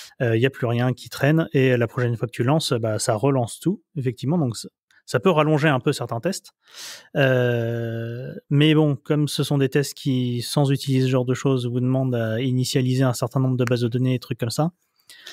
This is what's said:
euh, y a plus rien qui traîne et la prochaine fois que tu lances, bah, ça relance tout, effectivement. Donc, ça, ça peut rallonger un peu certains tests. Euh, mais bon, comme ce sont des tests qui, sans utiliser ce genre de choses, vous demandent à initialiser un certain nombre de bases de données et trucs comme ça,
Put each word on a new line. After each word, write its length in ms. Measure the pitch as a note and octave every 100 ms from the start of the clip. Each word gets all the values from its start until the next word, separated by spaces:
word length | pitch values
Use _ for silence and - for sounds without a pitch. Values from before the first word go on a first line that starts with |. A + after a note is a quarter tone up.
| - -
euh, 160 | A#2+ A2+
y 80 | C3
a 60 |
plus 160 | - A#2
rien 260 | A#2+ B2
qui 160 | B2 -
traîne 380 | - C#3 D#3+ E3
et 240 | C#3+ C3 B2+
la 100 | A#2
prochaine 280 | - B2 A#2
fois 120 | A#2+
que 60 |
tu 100 | -
lances, 300 | A#2+ D#3 -
bah, 260 | A#2+ A2+ G#2+
ça 160 | - G#2+
relance 440 | C#3 C3+ A2+ -
tout, 220 | D#3+ G3+ _ D3+
effectivement. 420 | B2+ A2+ B2+ F3+
Donc, 180 | C3 A2
ça, 140 | - _ _ _ -
ça 120 | B2+
peut 100 | F#3+
rallonger 380 | D3+ D3+ D3+ D#3
un 140 | C3
peu 100 | D3+
certains 300 | C#3 A#2+ A#2
tests. 320 | E3+ F#3+ - _ _ - - - - -
Euh, 1160 | C3 B2+ B2 A#2+ A#2 A#2 A#2 A2+ A#2 A#2+ C3+ - -
mais 240 | C#3+ D#3
bon, 220 | D3+ D#3 C#3
comme 320 | - D3+ D3
ce 160 | -
sont 140 | C#3+ C#3+
des 100 | C3+
tests 260 | D3 C#3
qui, 480 | - C#3+ B2+ B2 A#2+
sans 300 | A#2 - C#3
utiliser 340 | C3+ C#3 C3 C3
ce 40 |
genre 140 | C3 B2
de 80 |
choses, 340 | B2 C#3+ C3 A#2+
vous 140 | B2
demandent 340 | B2+ C3 C3 A#2+
à 240 | A2+ A2+
initialiser 640 | C3 B2+ B2+ C#3 B2+ B2+
un 100 | C3
certain 280 | A#2+ B2 C3+
nombre 160 | C3 B2+
de 80 | A#2+
bases 160 | B2
de 80 | A#2+
données 240 | B2 B2+
et 60 | B2+
trucs 200 | - B2
comme 120 | A#2
ça, 200 | - D#3+ - _ _ _ - -